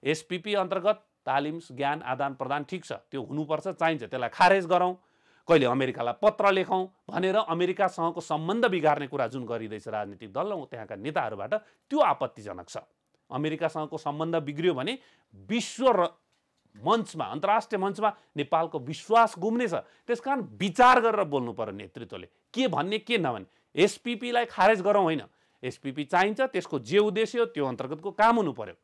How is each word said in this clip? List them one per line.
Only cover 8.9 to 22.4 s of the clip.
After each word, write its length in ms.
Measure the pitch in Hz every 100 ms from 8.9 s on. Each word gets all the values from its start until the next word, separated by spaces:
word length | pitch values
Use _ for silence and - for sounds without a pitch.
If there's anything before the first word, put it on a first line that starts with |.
| 143 139
कुरा 200 | 143 120
जुन 180 | 131 117
गरिँदैछ 420 | 117 110 107 113
राजनीतिक 440 | 107 101 98 110
दल 200 | 104 190
र 140 | 196 131
त्यहाँका 280 | 120 107 101
नेताहरूबाट, 580 | 123 156 117 104 101 214 _ _ _
त्यो 80 | 294
आपत्तिजनक 680 | 214 - 127 - 104 90 87
छ। 100 | - - _ _ _ _
अमेरिकासँगको 680 | 127 151 156 165 160 151 156
सम्बन्ध 380 | 147 147 165 165
बिग्रियो 360 | 143 147 180
भने 240 | 139 151 262 _ _ _ - -
विश्व 420 | 233 - - 254
र 160 | 208 175 - _ _ _ _ _ 104
मञ्चमा, 500 | 127 226 180 160 110
अन्तर्राष्ट्रिय 540 | 131 190 214 - 202
मञ्चमा 300 | 196 196 214 202 _ 151
नेपालको 420 | 143 165 165 160
विश्वास 560 | 127 156 - 226 226 180
गुम्नेछ। 380 | 196 233 240 156 - _ -
त्यस 140 | 233
कारण 220 | 269 269 156 104
विचार 440 | 196 175 247 254
गरेर 220 | 226 220 175
बोल्नु 280 | 143 120
पर्यो 200 | 104 107 98
नेतृत्वले, 520 | 101 - 110 98 87 _